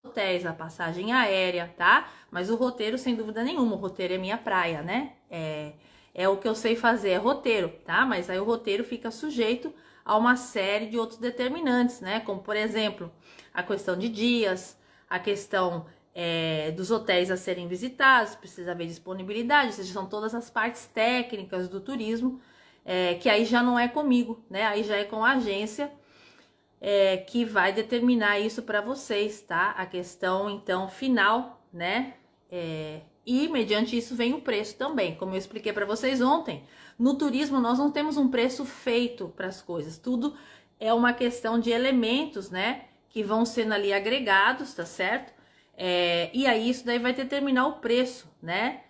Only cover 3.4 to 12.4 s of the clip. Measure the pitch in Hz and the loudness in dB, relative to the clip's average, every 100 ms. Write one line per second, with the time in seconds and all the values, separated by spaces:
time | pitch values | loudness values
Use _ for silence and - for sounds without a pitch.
3.4 | 247 339 240 190 190 190 180 185 185 233 | -2 0 0 0 -6 -4 -2 -2 -2 -4
4.4 | 226 190 170 160 165 220 285 - _ 170 | 0 2 2 -2 -2 -4 -4 -10 _ -8
5.4 | 160 151 151 147 - - _ - 190 196 | -6 -6 -8 -14 -20 -20 _ -2 0 2
6.4 | 220 220 226 226 233 233 202 180 220 277 | 0 0 0 2 4 4 2 2 2 0
7.4 | 262 220 175 - - 170 262 196 175 185 | 2 2 0 -6 -2 2 2 0 -2 -2
8.4 | 208 226 226 202 233 233 226 226 311 247 | 0 -2 0 -2 -2 -6 -8 -8 -6 0
9.4 | 220 247 311 - - - - 214 240 247 | 0 0 -4 -12 -20 -16 0 4 4 4
10.4 | 254 220 190 208 220 233 226 - 233 240 | 0 -2 0 0 -2 -4 -4 -4 -6 -2
11.4 | 254 311 311 247 240 240 185 220 220 190 | -4 -2 2 4 2 0 -4 -4 -4 -8